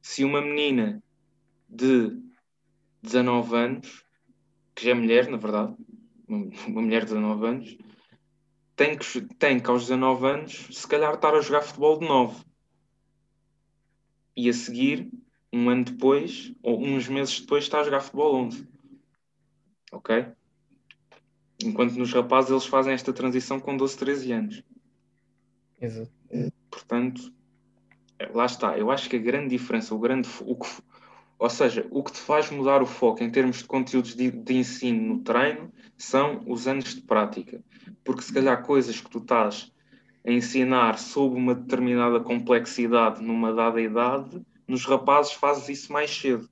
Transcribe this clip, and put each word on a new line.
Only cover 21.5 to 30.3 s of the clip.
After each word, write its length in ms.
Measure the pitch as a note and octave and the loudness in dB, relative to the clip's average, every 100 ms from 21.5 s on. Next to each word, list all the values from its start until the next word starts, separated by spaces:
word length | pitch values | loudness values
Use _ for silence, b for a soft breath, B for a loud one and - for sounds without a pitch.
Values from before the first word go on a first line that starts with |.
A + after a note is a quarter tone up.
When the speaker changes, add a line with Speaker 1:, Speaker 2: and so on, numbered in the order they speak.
| _ | _
Speaker 1:
Enquanto 300 | A2 G#2+ A#2+ | -6 0 -2
nos 200 | B2 A#2+ | 0 0
rapazes 380 | B2 B2 C3 C3 | 0 2 2 4
eles 160 | C3 - | 0 2
fazem 260 | C3+ C3 | 0 2
esta 200 | C3 - | -2 -4
transição 480 | - C3 B2+ B2 C3+ | -4 -2 -2 -4 -8
com 160 | C3+ C3+ | -4 -2
doze, 200 | C3+ C3+ | -2 -2
treze 360 | C3 C#3 B2+ | -4 -4 -2
anos. 320 | A#2 G#2+ G#2+ - - _ _ _ _ _ _ _ _ _ _ | -4 -4 -8 -18 -20 _ _ _ _ _ _ _ _ _ _
Speaker 2:
Exato. 300 | A#2+ A2+ A2+ _ _ A#3 - - _ | -10 -8 -14 _ _ -6 -6 -8 _
Speaker 1:
Portanto, 640 | - - A#2+ B2+ B2+ - _ _ _ _ _ _ _ _ _ - | -20 -4 -2 -2 -4 -16 _ _ _ _ _ _ _ _ _ -6
lá 140 | A2+ B2 | 0 0
está. 300 | B2 G#2 E2+ | 2 -2 0
Eu 140 | G#2+ | 0
acho 180 | C#3 - | 0 -2
que 60 | |
a 60 | B2 | -2
grande 300 | A2+ C#3 C#3 | 0 -2 -2
diferença, 440 | B2 B2 A2+ A2 | -4 -2 -4 -2
o 60 | A2 | -2
grande 260 | A#2+ C3 | 0 0
fo-, 160 | A#2+ | -2